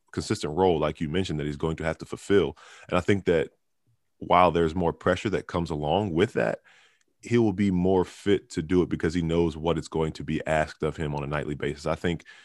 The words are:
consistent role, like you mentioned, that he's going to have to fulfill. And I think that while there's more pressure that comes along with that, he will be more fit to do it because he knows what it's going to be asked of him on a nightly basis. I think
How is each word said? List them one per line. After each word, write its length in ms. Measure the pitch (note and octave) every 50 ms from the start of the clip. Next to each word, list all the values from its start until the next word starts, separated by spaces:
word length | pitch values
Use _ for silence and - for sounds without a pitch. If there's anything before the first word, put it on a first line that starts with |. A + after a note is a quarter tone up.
| _ _ -
consistent 420 | - - - A2+ - - D2 D2+
role, 240 | E2+ F#2+ F#2 E2+ D2+
like 220 | D2+ D2+ D2+ -
you 80 | E2 D2
mentioned, 320 | D2+ F#2 F#2+ F2 D#2+ D2+
that 60 | D2
he's 100 | D2+ D2
going 180 | C#2+ D#2+ D#2+ D#2+ -
to 60 | E2
have 140 | D#2+ D#2+ -
to 80 | -
fulfill. 500 | - - - - - G2 G2+ E2 C#2 - - - - - - - -
And 80 | F2+
I 40 | F2+
think 240 | - - G#2 G2 -
that 240 | - E2+ D#2+ C#2 - - _ _ _ _ _ _ _ _ _ _ _ _ _
while 340 | - F2 F2 F2+ F2+ F2 D#2
there's 240 | E2+ E2+ D#2+ D#2+
more 160 | F#2 E2+ E2 D2+
pressure 380 | - - F#2 F2+ F2+ - A2
that 180 | F#2 D#2 - -
comes 220 | - F2 E2+ D#2
along 420 | D#2+ D2 D2+ D2 E2 G2 G#2+ G2+ D#2+
with 220 | D#2+ G2 - -
that, 260 | - A#1 A1 - - _ _ _ _ _ _ _ _ _ _ _ _
he 160 | - A2+ A#2
will 160 | A#2+ A2+ G#2+ F#2+
be 200 | F#2+ G#2 G2 F#2
more 320 | F2+ F2 F#2 F#2+ F#2 F2
fit 440 | - - - - G2+ G2+ - - _
to 120 | - F2+ E2
do 180 | D#2 F#2 F2+ E2
it 60 | C#2
because 240 | E2 D#2 - E2+ D#2+
he 100 | F2+ E2+
knows 340 | D#2+ E2 E2+ E2+ E2 D2+
what 200 | D#2+ D#2 E2+ E2
it's 120 | D#2+ D2+ -
going 240 | - D#2+ D#2+ D#2 D2+
to 100 | - D2
be 180 | C#2+ D#2 D2 -
asked 380 | - D#2 D#2 D#2 D2 - - D#2+
of 120 | D#2 D2
him 200 | - E2 D2 C#2+
on 80 | D2 C#2+
a 20 |
nightly 300 | C#2 D2+ - C2 - D2+
basis. 280 | C#2 - D2 C#2+ - -
I 120 | D#2+ D#2+
think 260 | - - F2+ E2+ D#2 - - - -